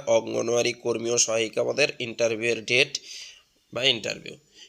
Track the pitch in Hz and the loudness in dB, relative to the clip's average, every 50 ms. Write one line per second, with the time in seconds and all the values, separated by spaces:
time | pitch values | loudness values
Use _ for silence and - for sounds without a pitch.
0 | - - 113 113 113 113 113 117 113 117 120 120 120 123 117 - - 120 113 110 | 4 2 2 2 2 0 -2 -2 0 0 2 2 2 0 0 -2 -2 -2 -2 -2
1 | 117 117 120 120 - - 110 117 113 110 - 120 120 123 117 123 147 151 - - | 0 0 0 0 2 2 2 0 0 -2 -2 -2 -2 0 2 0 0 0 0 -4
2 | 123 113 110 - 117 113 113 107 113 117 117 110 107 101 120 127 143 143 - - | -8 -6 -2 0 0 0 0 0 0 0 0 -2 0 2 4 4 4 2 0 -10
3 | - - - - - - - - _ _ _ _ _ - - 113 127 139 123 110 | -12 -12 -16 -16 -16 -18 -20 -20 _ _ _ _ _ -10 -6 0 2 2 2 2
4 | 98 107 107 - - - 78 - _ _ _ - - | -2 -6 -6 -6 -10 -16 -16 -18 _ _ _ -20 -20